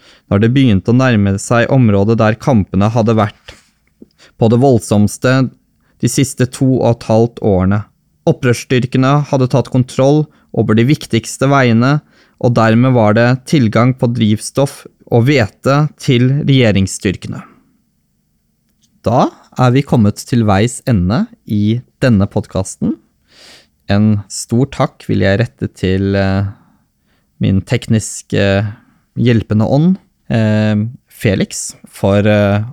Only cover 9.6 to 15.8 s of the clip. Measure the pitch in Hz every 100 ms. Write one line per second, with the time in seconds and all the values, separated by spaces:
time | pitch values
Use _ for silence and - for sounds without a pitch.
9.6 | - 131 127 - 135 151 151 _ _ -
10.6 | 110 110 123 151 - 113 - - 135 139
11.6 | 123 113 127 147 - _ _ - 127 117
12.6 | 113 110 131 123 104 107 120 127 - 156
13.6 | 110 113 123 127 120 120 110 107 - -
14.6 | 143 - - _ - 120 123 143 110 _
15.6 | 131 143